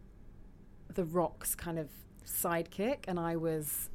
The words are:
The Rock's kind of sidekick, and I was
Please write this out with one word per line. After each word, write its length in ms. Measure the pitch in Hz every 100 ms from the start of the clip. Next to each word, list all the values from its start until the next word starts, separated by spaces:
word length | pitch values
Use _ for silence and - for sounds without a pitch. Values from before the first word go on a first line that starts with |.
| - - - - - - - - -
The 120 | - 165
Rock's 500 | 170 160 - - -
kind 240 | 170 165
of 80 | 143 - - - -
sidekick, 800 | - 180 170 170 - 214 285 -
and 120 | 175
I 160 | 165 165
was 520 | 165 160 151 - -